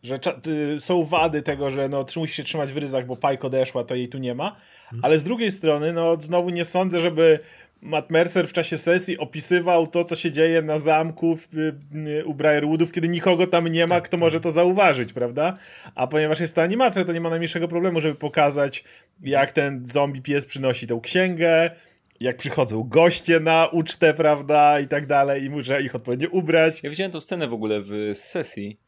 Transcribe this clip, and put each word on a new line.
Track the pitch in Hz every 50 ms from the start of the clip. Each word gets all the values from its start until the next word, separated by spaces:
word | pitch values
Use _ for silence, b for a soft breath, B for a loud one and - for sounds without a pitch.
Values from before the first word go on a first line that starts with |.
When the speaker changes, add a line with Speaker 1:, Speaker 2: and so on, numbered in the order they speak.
| -
Speaker 1:
że | 120 135 135
cza-, | - 185 - 123 - 160 156 151 151 143 151
y, | 147
są | - - 180 175 160
wady | 147 175 165 160 165 156 151
tego, | - - 143 135 143 139
że | 135 139 139 135
no, | 143 139 135
trzy | 135 - 165
musi | 160 156 -
się | - 135
trzymać | - - 160 143 139
w | 135
ryzach, | 151 147 139 131 131 123
bo | 123 127
Pike | - - 143 139 127 143
odeszła, | 131 131 135 131 127 - 127 120
to | - 131
jej | 123 123 123
tu | -
nie | 135 131 123 120
ma, | 127 151 202 208 B B B B B B
Speaker 2:
Mhm. | B 117 117 120
Speaker 1:
ale | 135 160
z | 156 143
drugiej | 175 247 233 233 202
strony, | 190 - - 156 147 147 151 165 170
no, | 170 165 165 170 160
znowu | 151 151 175 175 175 180
nie | 175 175 170
sądzę, | 165 - 180 190 185 175 175
żeby | 165 175 160 156 165 160 156 151 B B B B B B B _
Matt | - - 156 151 - -
Mercer | 165 160 175 170 - 190 175
w | 170 -
czasie | 175 160 - 170
sesji | 147 - 165 175 180 180 190 180
opisywał | - 151 151 - 160 - - 180 180 165 180 175 170 165
to, | 156 - 175 170
co | 170 170
się | - - 170
dzieje | 139 147 160 165 165 165
na | 156 156 151 156
zamku | 143 160 156 156 160 165 160 - 170 165 165
w, | 160 - _ -
y, | 156 156 156 147 143 147 143 147 156 156 151 147 151
y, | 156
u | - 151
Briarwoodów, | 135 151 151 147 147 143 151 156 160 170 165
kiedy | - 175 160 165
nikogo | 175 170 - 190 180 165 185
tam | 185 185 170 170
nie | 165 160 165 170
ma, | 170 180
Speaker 2:
Tak. | 175 175
Speaker 1:
kto | - -
może | 175 170 165 156 165
to | 165 170
zauważyć, | 151 165 175 180 185 202 202 175 143 127 120 - -
prawda? | 127 123 120 120 143 151 180 190 B B B B B B B B
A | - 127
ponieważ | 127 151 151 151 151 151 -
jest | 170 160 -
to | 165
animacja, | 160 175 202 240 262 233 185 196 180
to | 180 170
nie | 170
ma | 170 165
najmniejszego | 165 165 170 160 - 175 170
problemu, | 170 170 170 180 190 170 165
żeby | 151 156 143
pokazać, | - 151 147 - 165 147 143 139 143 143 135 131 - b b b b b b _ _ 160
jak | 135 139 139 139 135
ten | - 156 143 139 139 131 123
zombie | 123 123 143 143 143 139 131
pies | 127 147 143 143 139
przynosi | - - 139 135 131 123 127 123
tą | 107 120 117
księgę, | 117 - - 180 185 185 180 160 170 165 165 160 165 170 165 b b b b b _ _ _ _
jak | 117 127 123
przychodzą | - - 147 - 160 131 113 107 110 117
goście | 123 110 156 165 180 170 - - - 170 165
na | 156 160 160 165 165
ucztę, | 160 165 170 160 - - - 170 156 147
prawda, | 151 160 151 151 143 139 139 151 147 147 147 147 147
i | 143
tak | 135 147 143 143
dalej, | 135 143 139 139 139 139 139 135
i | 135
mu | 143 147
trzeba | 127 123 135 139
ich | 139 127 -
odpowiednio | 123 117 123 123 127 151 170
ubrać. | - 190 170 156 165 165 160 165 160 - -
Speaker 3:
Ja | 147
widziałem | 143 156 196 190
tą | 170 160
scenę | - - 185 175 156
w | 123 117
ogóle | 110 110 107 107 104
w | 98 101 104 104 107 107 101
sesji | - - - - 180 165 - - 110 101 101 104 _ _